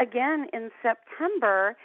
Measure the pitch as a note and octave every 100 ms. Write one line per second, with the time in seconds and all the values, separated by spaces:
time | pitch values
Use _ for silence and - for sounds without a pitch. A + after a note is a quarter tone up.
0 | A#3+ A#3+ C4+ D#4 C4+ A#3 A3+ - A#3+ A3+
1 | - - E4+ G4+ A3 F#3+ G3 B3